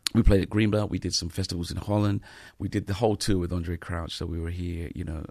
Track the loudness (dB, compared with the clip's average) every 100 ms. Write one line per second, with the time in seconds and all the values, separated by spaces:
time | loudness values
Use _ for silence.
0 | 0 4 6 6 4 2 2 2 0 -2
1 | -2 -4 -4 -4 -4 -4 -4 -4 0 2
2 | 2 0 -4 -16 -20 -8 -4 -2 -2 2
3 | 2 2 2 2 2 -2 -2 -4 -4 -4
4 | -4 -6 -6 -4 -4 -4 -4 -4 -6 -6
5 | -6 -6 -8